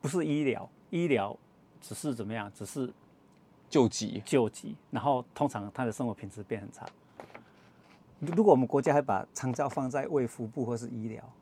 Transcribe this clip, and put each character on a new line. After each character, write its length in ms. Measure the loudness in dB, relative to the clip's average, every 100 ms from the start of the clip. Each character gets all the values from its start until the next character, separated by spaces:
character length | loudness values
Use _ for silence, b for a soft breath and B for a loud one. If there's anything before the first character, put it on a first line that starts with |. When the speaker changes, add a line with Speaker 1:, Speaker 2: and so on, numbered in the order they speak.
Speaker 1:
不 40 | -2
是 180 | 0
医 200 | 2 2
疗， 240 | 2 0 -6 _ _
医 180 | -2 2
疗 280 | 2 2 -6 _ _ _ -20
只 140 | -14
是 200 | -8 -6
怎 100 | -4
么 80 | -6
样？ 200 | -6 -8
只 120 | -10 -10
是 260 | -6 -8 -8 -20 _ _ _ _ _ 0
Speaker 2:
救 180 | 6 6
急。 340 | 4 -6 -6
Speaker 1:
救 240 | 0 2 2
急， 280 | -2 -14 -14 _
然 120 | -4
后 220 | 0 -2 -4
通 140 | -2 -2
常 200 | -2 -10
他 120 | -4 -4
的 40 |
生 160 | -2 -4
活 60 |
品 160 | -6 -12
质 140 | -14
变 180 | -10 -8
很 100 | -10
差。 160 | -16 -18 -18 _ B B B B B B B B B -20 -10
如 240 | -2 4
果 80 | 8
我 40 | 8
们 100 | 8
国 140 | 2
家 120 | 4
还 80 | 2
把 260 | 4 -2 -2
长 180 | -6 -4
照 160 | -2 -4
放 240 | -4 -4
在 160 | -4 -2
卫 200 | 0 -2
福 200 | -4 -10
部 180 | -6
或 120 | -4 -4
是 100 | -6
医 200 | -8 -8
疗 160 | -10 -14 -20